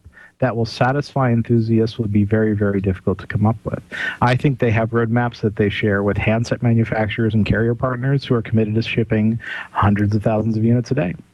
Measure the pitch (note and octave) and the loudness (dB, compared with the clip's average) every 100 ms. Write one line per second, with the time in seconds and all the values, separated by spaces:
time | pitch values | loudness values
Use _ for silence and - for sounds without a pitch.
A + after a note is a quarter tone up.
0 | - - - - B2+ A2 A2+ - B2 C#3 | -12 -20 -18 -4 -2 0 -2 0 0 0
1 | - C#3+ B2+ A#2 A2+ A#2 A2+ A2+ A2+ - | -2 0 2 2 2 2 2 2 2 -2
2 | A2 G#2 G2+ A2 A2 G#2 G2+ G2+ G2 F#2 | 0 2 2 2 2 2 0 0 0 -2
3 | - F#2 - - G#2+ G#2+ - - - - | -2 -4 -4 0 0 0 -6 -8 -10 -8
4 | - - A#2+ B2+ D3+ B2+ A#2+ A2 A2+ A#2 | -8 -2 0 2 0 0 0 2 0 0
5 | A2+ A#2+ A#2+ - A2 G2+ G2+ - G#2+ G2+ | 0 0 -2 -2 -4 0 -2 0 0 0
6 | G2+ G2 A2+ A2 A#2 A#2+ A#2+ A#2 A2 A2 | 0 0 0 0 -2 -2 2 2 2 0
7 | A2 - A2+ A2 G2 G2+ A#2 A#2 C3 B2+ | -2 0 0 2 2 2 0 0 -2 -2
8 | C3 C#3 - A#2+ G#2+ A2 G#2+ A2 A2 - | -2 0 0 -2 0 0 0 -2 -2 -2
9 | A2 A2 G#2+ A2+ - - - - G2+ G#2 | 0 2 0 0 -6 -12 -8 0 2 2
10 | G#2 G#2+ A2+ G#2+ A2 A2 A2+ A#2+ A#2 C3+ | 0 0 0 0 0 0 2 2 0 -2
11 | F3+ - - | -4 -6 -14